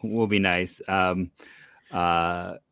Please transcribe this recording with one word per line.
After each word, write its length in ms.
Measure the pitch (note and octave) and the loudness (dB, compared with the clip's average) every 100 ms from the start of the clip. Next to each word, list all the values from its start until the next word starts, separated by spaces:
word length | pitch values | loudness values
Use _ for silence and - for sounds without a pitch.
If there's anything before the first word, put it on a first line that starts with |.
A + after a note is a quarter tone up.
will 240 | A2 A2 A2 | -4 -2 2
be 120 | G#2 | 2
nice. 420 | G2 F2+ F2+ - - | 2 0 -2 -8 -2
Um, 440 | F#2+ F#2 F#2 F2 - - - - - _ | 2 2 0 -4 -8 -20 -20 -20 -20 _
uh, 640 | F2+ F2 E2+ E2+ F2 F#2 - - | -2 2 2 0 -2 -8 -12 -18